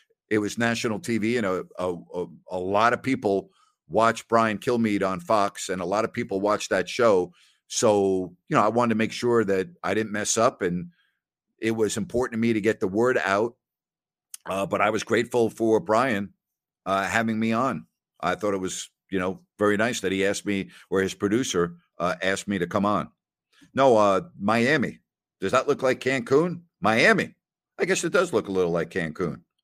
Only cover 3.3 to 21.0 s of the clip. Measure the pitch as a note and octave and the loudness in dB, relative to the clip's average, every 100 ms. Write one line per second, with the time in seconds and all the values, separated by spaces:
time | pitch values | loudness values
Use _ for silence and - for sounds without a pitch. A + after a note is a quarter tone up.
3.3 | G2 F#2 _ _ _ - E2 A2+ A2+ - | -2 -4 _ _ _ -6 0 2 0 0
4.3 | A2+ A2+ G#2 - B2 A2+ G2+ F#2+ F#2 F2 | 2 2 -2 -2 0 0 0 -2 -4 0
5.3 | A2 G2+ - - F#2 F2+ G2+ A2 - A#2 | 0 0 -4 -8 -6 -2 -2 -2 -6 -6
6.3 | G2 G#2 G#2+ - G2 F2 - A#2 F#2+ F2+ | -2 0 -2 0 -2 -2 2 4 4 0
7.3 | - _ _ _ - A#2 G#2 G2 F#2+ F2+ | -6 _ _ _ 0 2 4 2 0 -2
8.3 | - - D3 G#2+ A2+ A#2+ A2 A2 - A#2+ | -10 -2 2 2 2 2 0 -2 -2 0
9.3 | A#2 G2+ F#2+ F2+ F2 E2+ G2+ A2 G#2 G2+ | 2 2 0 -2 -6 -4 -2 -2 -4 -4
10.3 | - A#2+ C3+ F#2 F2 F2 - _ _ _ | 2 0 0 -2 -2 -6 -14 _ _ _
11.3 | _ _ _ A2+ A2+ G#2+ A2+ F2+ A#2+ B2+ | _ _ _ -4 0 0 -2 -4 -2 -2
12.3 | A2+ A#2 A2 G#2 G#2 G2 G2 A#2+ B2+ E2+ | 0 0 2 2 0 0 2 2 2 2
13.3 | G2 A#2+ - _ _ _ _ _ _ _ | 2 0 -4 _ _ _ _ _ _ _
14.3 | - - F#2+ G2 G2 G2+ A2 - A2+ A#2+ | -16 -8 -6 -2 0 2 0 0 0 2
15.3 | B2 A2+ A2+ A2+ A2 F2 G#2+ C3 G#2 G2+ | 0 0 0 2 2 4 2 2 -2 -6
16.3 | - _ _ _ _ - G2 F#2+ G#2 A2+ | -12 _ _ _ _ -4 -2 0 0 0
17.3 | A2 A2+ A2+ C3+ F2+ - _ _ _ E2+ | 0 -2 -2 -2 -6 -10 _ _ _ -4
18.3 | F2+ G#2 G2 F#2 - - _ _ F#2+ F2+ | -2 -2 -2 -4 -8 -14 _ _ -4 -4
19.3 | F2+ _ - G#2 G#2 A2+ A#2+ F#2 F#2+ F#2+ | -6 _ 0 2 2 0 -2 -2 0 0
20.3 | G2+ G2+ G2 F2+ - - F#2+ | -2 -4 -4 -6 -12 -4 -2